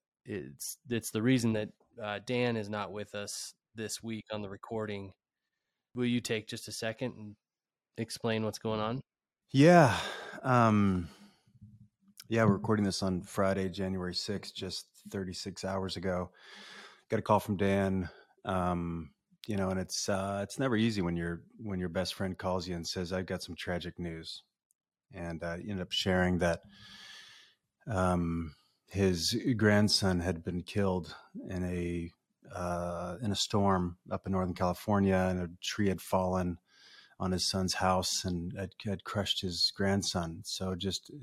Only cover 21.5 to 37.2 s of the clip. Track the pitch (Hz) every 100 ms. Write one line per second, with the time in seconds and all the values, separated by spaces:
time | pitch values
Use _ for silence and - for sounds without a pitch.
21.5 | - 110 92 90 85 90 - 95 90 92
22.5 | 92 87 87 82 - 87 92 92 92 -
23.5 | 85 - 87 87 - 87 80 80 - -
24.5 | _ _ _ _ _ _ 90 85 82 85
25.5 | 85 110 98 87 - - 92 90 90 85
26.5 | 82 - - - - - - - - -
27.5 | _ _ _ - 101 92 90 85 85 80
28.5 | - _ _ _ 95 95 87 80 120 139
29.5 | 113 107 104 104 - 98 90 87 85 -
30.5 | 87 85 104 98 92 80 78 - 214 277
31.5 | 92 90 90 87 87 85 - _ _ -
32.5 | 95 90 87 87 87 87 90 113 95 -
33.5 | 107 98 92 87 87 - 95 - 95 90
34.5 | 90 92 87 - 101 98 92 92 90 87
35.5 | 87 - - 101 90 - 98 92 92 90
36.5 | 87 _ _ - - - _